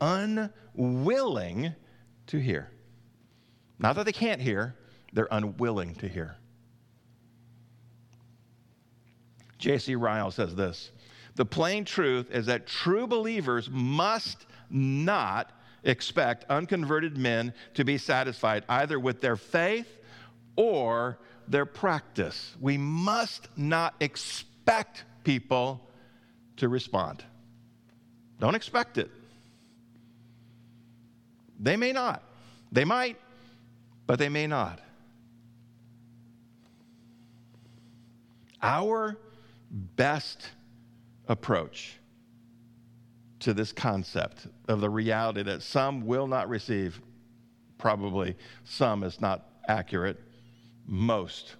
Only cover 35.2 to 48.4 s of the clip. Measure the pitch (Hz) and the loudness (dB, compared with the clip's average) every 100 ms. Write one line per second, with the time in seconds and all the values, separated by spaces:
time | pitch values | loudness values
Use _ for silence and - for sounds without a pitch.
35.2 | - - - - - - - - - - | -20 -20 -20 -20 -20 -20 -20 -20 -20 -20
36.2 | - - - - - - - - - - | -20 -20 -20 -20 -20 -20 -20 -20 -20 -20
37.2 | - - - - - - - - - - | -20 -20 -20 -20 -20 -20 -20 -20 -20 -20
38.2 | - - - - 117 147 208 220 214 214 | -20 -20 -20 -2 0 2 2 0 0 -6
39.2 | - - - - - 104 95 - 135 151 | -14 -20 -20 -20 -12 -12 -4 0 2 2
40.2 | - - - - - - - - - - | -4 -12 -16 -20 -20 -20 -20 -20 -20 -8
41.2 | - 113 - 95 76 - - - - - | -2 -2 2 0 0 -10 -16 -18 -20 -20
42.2 | - - - - - - - - - - | -20 -20 -20 -20 -20 -20 -20 -20 -20 -20
43.2 | - - 127 104 110 - 120 98 - 85 | -20 -4 0 0 -2 -2 0 0 -2 -4
44.2 | - - - - - 107 104 110 110 110 | -6 -8 -20 -10 -2 0 0 0 0 0
45.2 | 113 101 98 85 - 139 135 135 110 127 | 0 -2 -4 -6 -2 0 0 -2 0 0
46.2 | 135 127 95 113 - 104 90 82 - - | 0 -2 -2 -4 -2 -2 -2 -6 -16 -20
47.2 | - - - _ - - 113 104 98 95 | -20 -20 -20 _ -20 -4 0 0 -2 -2
48.2 | 92 - | -2 -4